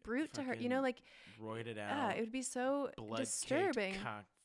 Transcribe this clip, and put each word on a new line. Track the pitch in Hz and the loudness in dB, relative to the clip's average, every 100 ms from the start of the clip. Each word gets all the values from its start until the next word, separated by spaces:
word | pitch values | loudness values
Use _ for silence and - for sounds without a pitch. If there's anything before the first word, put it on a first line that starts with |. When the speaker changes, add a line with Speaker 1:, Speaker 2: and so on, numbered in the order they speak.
Speaker 1:
brute | - 247 311 | -2 0 0
to | - | -2
her," | 254 226 | -2 0
you | 240 | 2
know, | 254 | 4
Speaker 2:
fucking | 269 254 - - - 107 | 2 0 -10 -20 -18 -8
Speaker 1:
like, | 110 113 226 | -4 -4 -4
Speaker 2:
roided | 107 | -4
Speaker 1:
ah, | 104 277 233 | -2 2 2
Speaker 2:
out, | - | 2
Speaker 1:
it | |
would | 226 | 0
be | 262 | -2
so | 254 247 254 285 277 - | -2 0 2 2 0 -4
Speaker 2:
blood-caked | 214 226 254 | -2 0 0
Speaker 1:
disturbing. | - - 277 381 254 190 190 | -2 2 4 4 2 0 0
Speaker 2:
cock | 196 104 101 _ | -4 -6 -10 _